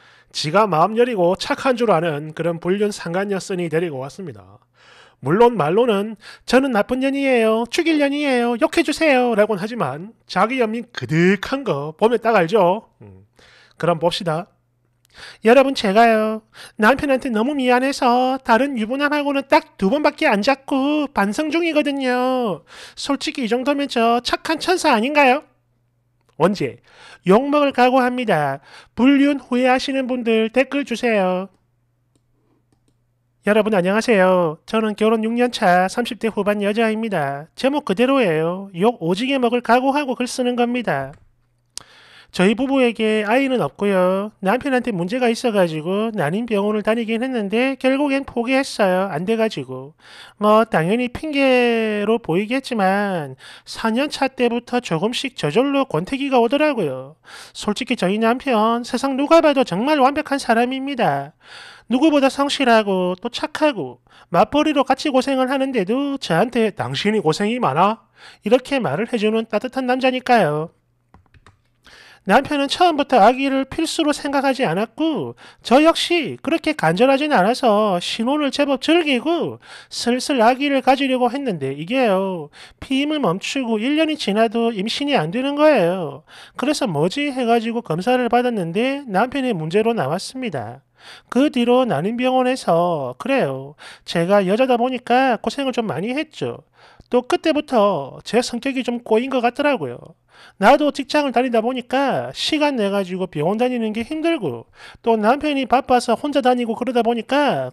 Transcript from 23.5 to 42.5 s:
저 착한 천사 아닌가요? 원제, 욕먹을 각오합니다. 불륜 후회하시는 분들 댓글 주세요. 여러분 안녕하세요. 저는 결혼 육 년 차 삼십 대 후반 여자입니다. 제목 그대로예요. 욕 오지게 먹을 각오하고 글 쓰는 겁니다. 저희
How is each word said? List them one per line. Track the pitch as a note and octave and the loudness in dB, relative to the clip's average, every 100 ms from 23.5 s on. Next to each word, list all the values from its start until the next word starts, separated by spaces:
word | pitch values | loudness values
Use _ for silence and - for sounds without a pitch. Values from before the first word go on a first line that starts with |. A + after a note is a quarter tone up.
| A#3+ C4 C#4+ C#4 | -2 -2 -2 -2
저 | A#3+ A3+ A#3+ | 0 0 0
착한 | A#3+ - - D#4+ | 0 -4 -2 -4
천사 | - F4+ D#4+ | -2 0 2
아닌가요? | A#3 B3 D4 C4+ C4+ - _ _ _ _ _ _ _ _ - | 2 2 4 4 4 -2 _ _ _ _ _ _ _ _ -2
원제, | E3+ G3 C#3 G#2+ _ - - - F3 | 0 0 -6 -8 _ -20 -20 -4 2
욕먹을 | G3+ C#4+ D4 C#4+ | 2 4 2 2
각오합니다. | C4 B3+ C4 B3 B3 A#3 E3 C#3+ C#3 - - - - | 4 4 4 2 0 0 0 0 -4 -12 -20 -12 0
불륜 | B3+ C#4+ C#4 C#4+ | 4 4 4 0
후회하시는 | - B3 B3+ B3+ C4+ C4+ B3+ | -2 0 2 2 0 -4 -4
분들 | B3+ A#3 A3 A3 | -4 0 0 0
댓글 | B3 C4+ C#4+ C#4 | 0 0 -2 -4
주세요. | A3+ A#3+ G#3+ F#3 F3+ F#3+ _ _ _ _ _ _ _ _ _ _ _ _ _ _ _ _ _ _ _ - | -4 0 0 0 -2 -6 _ _ _ _ _ _ _ _ _ _ _ _ _ _ _ _ _ _ _ 0
여러분 | G#3+ G#3 G#3 | 2 2 2
안녕하세요. | F3 G3+ A3 G#3 F#3 F#3 E3+ D#3 - | 2 0 2 4 4 4 2 -2 -4
저는 | A3+ G#3+ G3+ | -2 -2 0
결혼 | G#3+ A3+ | 0 0
육 | A3 | 0
년 | A#3 B3 | 0 -2
차 | A#3+ G3 F3+ F#3 | 0 2 4 2
삼십 | - A#3+ A3 | -2 -6 -4
대 | A3+ | -4
후반 | G#3 G3 G#3 | -2 -2 -2
여자입니다. | G3+ G#3+ A3+ A3 A3+ F#3+ C#3 C#3 D#3 - | -2 0 0 -2 -4 -2 -4 -6 -12 -4
제목 | C4 C#4+ - | -2 -2 -2
그대로예요. | F#3 B3 C4+ G#3+ D#3 E3 F#3 G3 E3+ | 0 2 2 2 2 0 -4 -8 -2
욕 | G#3 A#3+ | 0 0
오지게 | D#3+ F#3 C4 C#4 | -2 -2 -2 0
먹을 | A#3+ A#3+ | 0 0
각오하고 | A#3 A#3+ C4+ C#4 C#4 B3 | 2 2 2 0 -2 -4
글 | B3 | -6
쓰는 | - B3 B3 | -4 -2 0
겁니다. | A#3+ B3 G3 C#3+ C3+ C#3+ _ _ _ _ _ - - - - - - | -2 -2 -2 -4 -6 -12 _ _ _ _ _ -20 -20 -20 -20 -20 -10
저희 | - F#3 | 0 2